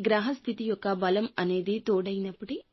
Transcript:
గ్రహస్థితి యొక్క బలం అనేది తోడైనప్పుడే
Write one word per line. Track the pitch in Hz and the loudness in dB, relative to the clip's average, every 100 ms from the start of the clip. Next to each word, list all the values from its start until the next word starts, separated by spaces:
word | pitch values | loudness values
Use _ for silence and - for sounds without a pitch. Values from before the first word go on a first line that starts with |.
గ్రహస్థితి | 208 214 233 269 - 214 220 | 4 2 2 -2 -4 -4 -2
యొక్క | 202 202 | -2 -2
బలం | 190 185 196 226 - | 0 2 2 0 -2
అనేది | 180 185 180 220 | 0 0 0 -2
తోడైనప్పుడే | - 185 190 196 196 - 202 294 - | 2 0 0 -2 -4 -6 -8 -10 4